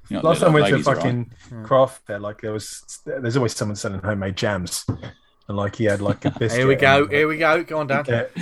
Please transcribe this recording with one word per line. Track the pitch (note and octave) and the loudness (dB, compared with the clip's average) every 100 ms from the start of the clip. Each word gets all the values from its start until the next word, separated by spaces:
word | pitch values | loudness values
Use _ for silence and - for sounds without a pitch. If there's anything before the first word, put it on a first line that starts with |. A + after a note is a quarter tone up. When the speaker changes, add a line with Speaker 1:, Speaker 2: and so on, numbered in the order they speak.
| - | -10
Speaker 1:
you | G#2 | -2
know, | |
Speaker 2:
Last | D#3 E3+ | 0 4
Speaker 1:
the | F3+ | 6
Speaker 2:
time | D3+ | 6
I | |
went | - | 4
to | |
a | |
Speaker 1:
ladies | C3 C#3+ | 4 2
are | C3 | 0
Speaker 2:
fucking | B2+ A#2+ A#2+ - - | 0 -2 -4 -12 -16
Speaker 3:
Yeah. | A2+ | -16
Speaker 2:
craft | G#2+ C3+ C3 - - | 2 4 4 0 -12
fair, | G2+ | -10
like, | G#2 A2 | -8 -8
there | A2 | -6
was, | G#2+ - - - - D3+ | -6 -8 -14 -16 -14 -10
there's | C#3 A#2 B2+ | -6 -2 0
always | A2+ | 0
someone | - G#2+ G#2 | -2 -4 -4
selling | G#2+ F#2+ | -6 -4
homemade | G#2 G2+ F#2+ F#2 | -4 -2 -4 -2
jams. | A2 G2 F2 - - - - - _ _ - | -2 -2 -4 -6 -6 -6 -10 -18 _ _ -8
And, | G2+ | -4
like, | G#2 | -4
he | - G#2+ | 0 0
had, | G2+ | 2
like, | G2+ G#2 | 0 0
a | - | -2
Speaker 3:
<laughs> | - | -2
Here | A2+ A#2+ C3+ | -2 2 2
we | C3+ | 4
Speaker 2:
biscuit | |
Speaker 3:
go, | C#3 C#3 | 4 4
Speaker 2:
and | D3 | 4
Speaker 3:
here | C#3+ D#3 | 0 0
we | D3+ | 0
go, | D#3+ E3+ | 0 0
go | E3 D#3 | -2 -6
on, | C#3 | -2
Dan. | C#3 C3+ | -2 -2
Speaker 2:
Yeah, | A#2 - - | -4 -4 -2